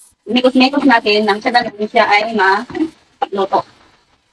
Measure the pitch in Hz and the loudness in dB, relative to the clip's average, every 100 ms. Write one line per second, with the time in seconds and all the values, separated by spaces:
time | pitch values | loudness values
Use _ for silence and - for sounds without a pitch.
0 | - _ - 247 254 254 254 285 285 233 | -20 _ -4 0 2 2 2 2 2 2
1 | 214 208 214 208 262 240 240 - 214 240 | 2 0 0 -2 -2 -2 -2 -6 -2 0
2 | - 208 220 226 190 202 247 370 320 - | 2 2 0 0 0 0 -4 -6 -6 -8
3 | _ _ 392 202 - 196 - _ _ _ | _ _ -6 -4 -2 -2 -4 _ _ _
4 | _ _ _ | _ _ _